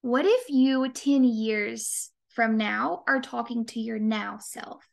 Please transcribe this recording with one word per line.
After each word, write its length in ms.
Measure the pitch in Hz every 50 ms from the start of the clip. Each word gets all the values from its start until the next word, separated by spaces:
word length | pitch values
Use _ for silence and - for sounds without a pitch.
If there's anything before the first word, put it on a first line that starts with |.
What 240 | - 247 240 262 320
if 240 | 392 453 508 494 -
you 400 | 285 262 254 269 269 262 262 269
ten 340 | 262 - - 277 277 277 254
years 840 | 254 226 220 220 220 214 214 208 208 233 226 214 - - - - - _ _ _ _
from 280 | _ - 233 220 220 220
now 460 | 214 208 214 185 247 294 339 - - -
are 140 | 269 262
talking 440 | 254 - - 240 233 233 240 233 226 226
to 120 | - 233
your 200 | 220 226 226 214
now 400 | 214 220 220 214 202 202 214 214
self? 420 | - - - - - - - - _ _